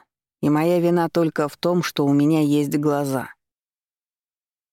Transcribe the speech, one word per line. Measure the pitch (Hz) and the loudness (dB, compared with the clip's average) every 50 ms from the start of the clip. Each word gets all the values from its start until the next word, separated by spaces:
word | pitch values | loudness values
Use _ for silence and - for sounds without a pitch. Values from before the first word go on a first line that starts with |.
| - _ _ _ _ _ _ _ | -20 _ _ _ _ _ _ _
и | - 147 | -2 0
моя | 151 151 160 170 180 175 | 0 2 2 2 2 2
вина | 170 170 175 175 170 160 | 2 2 2 0 0 0
только | - 170 170 156 - - 151 143 | 0 0 -2 0 -2 -2 -4 -4
в | - | -4
том, | - - 170 175 180 160 | -4 -2 0 0 0 -2
что | - - - 147 | -2 -2 -2 0
у | 139 | 2
меня | 143 143 143 151 160 156 | 2 2 2 2 2 2
есть | 151 143 147 147 147 143 156 | 2 2 0 0 0 0 -2
глаза". | 147 147 151 143 143 143 139 135 127 113 - - _ _ _ _ _ _ _ _ _ _ _ _ _ _ _ _ _ _ _ _ _ _ _ _ _ _ _ | -2 0 0 0 -2 -2 -4 -4 -6 -6 -10 -14 _ _ _ _ _ _ _ _ _ _ _ _ _ _ _ _ _ _ _ _ _ _ _ _ _ _ _